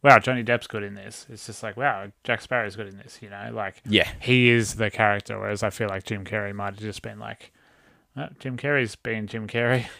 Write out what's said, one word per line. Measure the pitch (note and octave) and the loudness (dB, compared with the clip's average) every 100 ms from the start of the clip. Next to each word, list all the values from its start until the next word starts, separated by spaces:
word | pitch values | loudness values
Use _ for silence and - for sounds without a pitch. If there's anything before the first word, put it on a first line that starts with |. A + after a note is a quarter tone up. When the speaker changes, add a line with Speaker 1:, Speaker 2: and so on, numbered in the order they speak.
Speaker 1:
"Wow, | C#3+ B2 | 10 10
Johnny | - B2+ | 8 0
Depp's | A2+ A#2+ - | 2 0 -2
good | A2 | -8
in | G2+ G2+ | -8 -10
this." | G2 - - | -16 -18 -18
It's | A2+ - | -18 -16
just | A2 | -12
like, | A2+ G2+ | -10 -2
"Wow, | C#3 G#2 G2+ - - | -2 -2 -6 -8 -4
Jack | A2+ | -4
Sparrow's | - B2 G#2+ G2 | -2 -4 -4 -8
good | G2+ | -12
in | G2 | -14
this," | - - | -20 -20
you | G#2 | -18
know? | G2+ A2 | -14 -10
Like, | A2+ G2 - - | -8 -8 -8 2
Speaker 2:
Yeah. | G#2 E2 - | 4 4 0
Speaker 1:
he | - B2+ A#2+ | 2 6 6
is | A#2+ G#2+ - | 6 2 -2
the | G#2+ | -2
character, | - G#2+ G2+ - G#2+ | 2 2 2 -4 -8
whereas | G#2 G#2 | -6 -4
I | G#2+ | -4
feel | - A2 | -2 -4
like | F#2+ | -6
Jim | - G#2 F#2 | -6 -8 -6
Carrey | A2 G2+ | -6 -6
might | G2+ G2+ | -6 -8
have | G2 | -8
just | G#2+ G2 | -10 -10
been | A2+ G#2+ | -12 -14
like, | A2 G#2+ - _ _ _ _ _ _ C3+ | -14 -16 -20 _ _ _ _ _ _ -12
"Oh, | D3+ - | -12 -10
Jim | C3 B2 | -10 -6
Carrey's | C#3 C#3+ A#2 - | -2 0 0 -4
being | B2 A2 G#2 | -6 -6 -6
Jim | A#2 G#2+ | -8 -4
Carrey." | A#2 A#2+ B2+ A#2 - | 0 2 2 0 -6